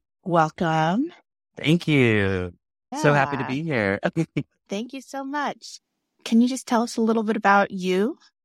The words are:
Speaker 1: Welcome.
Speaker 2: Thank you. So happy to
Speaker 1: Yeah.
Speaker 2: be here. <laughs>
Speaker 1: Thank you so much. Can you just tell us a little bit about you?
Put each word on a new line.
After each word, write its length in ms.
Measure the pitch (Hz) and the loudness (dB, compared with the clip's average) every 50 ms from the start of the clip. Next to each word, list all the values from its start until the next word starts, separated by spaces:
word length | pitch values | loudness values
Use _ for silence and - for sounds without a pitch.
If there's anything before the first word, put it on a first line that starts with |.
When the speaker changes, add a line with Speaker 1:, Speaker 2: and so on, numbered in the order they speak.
| _ _ _ _ | _ _ _ _
Speaker 1:
Welcome. 880 | - 196 165 170 156 156 - - 180 160 160 160 156 165 185 233 294 349 - - _ _ _ _ _ _ _ | -6 0 2 2 2 2 0 -2 -2 0 0 2 2 2 2 0 -2 -4 -6 -14 _ _ _ _ _ _ _
Speaker 2:
Thank 320 | - - 139 165 175 - 160 | -4 0 2 2 2 2 2
you. 640 | 151 139 127 117 110 104 101 95 98 92 90 90 87 _ _ _ _ _ _ _ 254 285 | 4 4 4 4 4 4 2 2 0 -2 -4 -6 -10 _ _ _ _ _ _ _ -4 0
So 140 | - 151 147 | 2 4 4
happy 240 | 143 135 143 139 131 | 4 2 0 -2 -4
to 40 | |
Speaker 1:
Yeah. 60 | 131 139 | -4 -4
Speaker 2:
be 140 | 131 143 | -6 -4
here. 380 | 165 165 143 117 104 98 98 101 | -4 -2 0 0 0 0 0 0
<laughs> 440 | - 165 - 165 160 - - 151 - _ _ _ _ - | -2 -2 -2 -2 -4 -2 -4 -8 -8 _ _ _ _ -8
Speaker 1:
Thank 240 | 202 202 240 254 | -8 -8 -6 -8
you 80 | - 269 | -12 -16
so 240 | 240 - - 269 277 | -14 -12 -10 -10 -8
much. 560 | 269 285 294 277 233 - - - - - - _ _ _ _ _ _ _ _ - | -6 -6 -4 -4 -6 -6 -10 -14 -20 -20 -20 _ _ _ _ _ _ _ _ -4
Can 160 | - 233 226 | 2 4 4
you 80 | 247 247 | 4 4
just 180 | 269 254 - | 2 -4 -4
tell 160 | - 254 220 | -2 -2 -2
us 140 | 240 233 - | -2 -2 -2
a 40 | 240 | -2
little 220 | 226 220 226 226 | 0 0 0 0
bit 140 | 214 214 220 | 0 -2 -2
about 340 | 214 - 196 202 202 196 - | -2 -2 0 0 0 0 0
you? 480 | - 185 180 185 185 190 202 254 359 - _ _ _ _ | -4 -6 -4 -2 0 0 0 -2 -4 -8 _ _ _ _